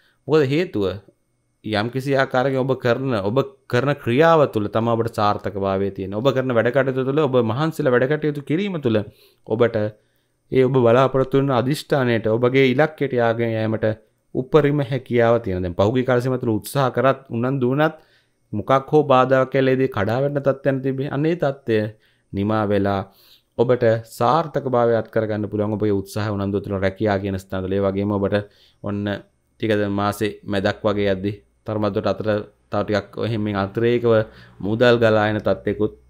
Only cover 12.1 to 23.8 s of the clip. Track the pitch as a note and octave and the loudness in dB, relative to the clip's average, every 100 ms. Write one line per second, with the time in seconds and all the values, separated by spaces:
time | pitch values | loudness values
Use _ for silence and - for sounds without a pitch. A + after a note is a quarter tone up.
12.1 | A2+ G#2+ A2+ B2 C3+ C3+ B2+ D3+ - C3+ | 0 0 0 2 4 4 4 0 -2 -4
13.1 | B2 A#2 A2+ A#2 A2 A2 A2 G#2+ A2 _ | 0 0 0 -2 -2 -2 -2 -2 -4 _
14.1 | _ _ - C3 D#3 C#3+ D3 C3 C3+ - | _ _ -8 0 2 2 0 -2 -6 0
15.1 | A#2+ A#2 A#2 G#2 F2+ F2+ F2 G#2 B2+ B2 | 2 4 2 0 -4 -2 0 2 2 0
16.1 | A#2+ C3 B2+ B2 G#2+ - C#3+ B2+ B2+ C3+ | 0 0 -2 -2 -2 -2 -2 -2 0 0
17.1 | C3 - A#2 B2 C#3 B2 C#3 D#3 - _ | 0 -4 -4 -2 0 0 2 0 -2 _
18.1 | _ _ _ _ G#2+ - C3+ - D3+ C3+ | _ _ _ _ -6 0 0 2 2 4
19.1 | B2+ B2+ C3 C3 C3+ C3 C3 C3 A2 G2+ | 4 4 2 2 2 2 2 0 -2 -2
20.1 | B2 C#3+ C#3+ C#3 C3+ C#3+ C3 C3+ C3 C#3+ | 0 -2 -2 -2 0 0 -2 -2 -4 -4
21.1 | C3+ D#3+ E3+ C#3 C#3 - A2 G#2+ - _ | -2 -2 0 -2 -4 -2 0 -2 -8 _
22.1 | _ _ G2+ G#2 A2 G2+ G2+ G2 G2 - | _ _ -4 -2 0 0 0 0 -2 -6
23.1 | _ _ _ _ - B2 A#2+ | _ _ _ _ -2 0 2